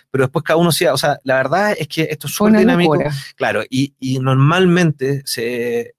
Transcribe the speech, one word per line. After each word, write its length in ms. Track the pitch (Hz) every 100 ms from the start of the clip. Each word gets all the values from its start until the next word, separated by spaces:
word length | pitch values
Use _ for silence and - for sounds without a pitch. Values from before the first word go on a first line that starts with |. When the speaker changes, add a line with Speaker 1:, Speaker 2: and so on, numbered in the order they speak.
| _
Speaker 1:
pero 100 | 131
después 220 | 131 160
cada 120 | - 160
uno 120 | 170
hacía, 260 | 143 165
o 20 | 139
sea, 220 | 151 135
la 100 | 131
verdad 400 | 131 131 175 208 202
es 120 | 156
que 140 | 160 156
esto 160 | 151 143
es 40 |
Speaker 2:
Fue 160 | - 214
Speaker 1:
súper 20 |
Speaker 2:
una 80 | 214
Speaker 1:
dinámico. 340 | - 175 175
Speaker 2:
locura. 180 | 143 143 139 -
Speaker 1:
Claro, 280 | - 120 104 -
y, 240 | 131 139 _
y 220 | 131 131
normalmente 1000 | 131 131 143 180 185 175 165 - 131 139
se, 720 | 139 - 117 120 120 117 117